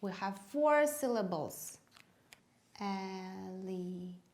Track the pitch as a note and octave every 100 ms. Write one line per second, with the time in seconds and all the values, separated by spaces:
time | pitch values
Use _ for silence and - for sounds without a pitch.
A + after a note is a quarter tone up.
0 | G3+ F3+ G3 G3 - C#4+ D4+ D4+ D4 D4
1 | C4+ A#3 F#3+ F3 C#3+ - - - _ -
2 | - _ _ - _ _ _ - G3+ G3
3 | F#3+ F#3+ F#3 F#3+ F#3+ F#3 F#3+ F#3 F3+ F3+
4 | F3+ F3+ _